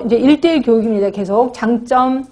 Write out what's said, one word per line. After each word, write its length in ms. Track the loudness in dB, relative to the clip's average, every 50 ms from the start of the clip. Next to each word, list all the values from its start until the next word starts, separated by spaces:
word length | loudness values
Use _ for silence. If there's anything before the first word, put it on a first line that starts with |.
| 2
이제 100 | 0 0
일대일 460 | 2 4 4 4 4 2 0 0 0
교육입니다. 480 | 2 2 2 2 2 0 -2 -2 -2 -2
계속 460 | -4 -6 -6 -2 0 0 0 0 -2
장점, 680 | -4 -2 -2 -2 -2 -2 -2 0 0 0 0 -2 -4 -6 -10